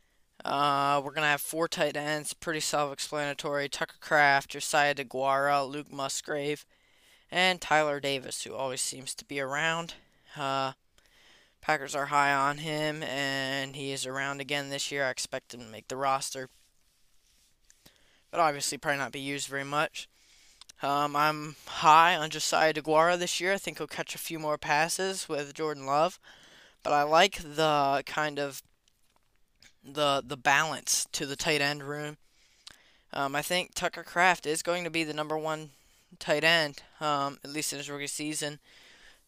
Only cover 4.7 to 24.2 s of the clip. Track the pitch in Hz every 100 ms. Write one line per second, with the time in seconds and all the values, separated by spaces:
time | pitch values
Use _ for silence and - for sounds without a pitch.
4.7 | 156 143 139 131 131 135 135 143 143 135
5.7 | 147 143 143 135 - - 151 143 147 -
6.7 | _ _ _ _ _ - 175 185 180 -
7.7 | 151 151 143 139 135 123 - - - 135
8.7 | 131 - 131 135 - - 143 135 143 160
9.7 | 165 165 - _ _ _ 156 139 135 135
10.7 | - _ _ _ _ _ _ _ _ -
11.7 | 151 139 147 143 143 143 139 139 147 156
12.7 | 151 151 151 156 135 139 135 135 139 135
13.7 | 139 139 135 131 135 139 139 135 143 139
14.7 | 139 - 143 135 127 - 135 - 123 113
15.7 | 110 - 131 135 135 - 135 131 _ _
16.7 | _ _ _ _ _ _ _ _ _ _
17.7 | _ _ _ _ _ _ 170 160 143 -
18.7 | 143 156 139 127 143 139 143 131 139 139
19.7 | 147 156 - - _ _ _ _ _ -
20.7 | - 139 143 147 147 151 151 151 147 -
21.7 | - 165 156 165 180 156 156 - 165 160
22.7 | 156 151 156 165 180 175 - 175 196 -
23.7 | 156 156 - 160 -